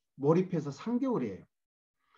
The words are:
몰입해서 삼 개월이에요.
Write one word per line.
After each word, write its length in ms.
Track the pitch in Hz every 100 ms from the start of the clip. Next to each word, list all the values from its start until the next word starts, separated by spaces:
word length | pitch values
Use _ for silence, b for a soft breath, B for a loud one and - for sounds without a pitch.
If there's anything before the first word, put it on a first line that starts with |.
| _ -
몰입해서 540 | 139 165 180 165 143
삼 300 | 139 214 247
개월이에요. 440 | 269 208 117 90 - _ _ _ _ _ _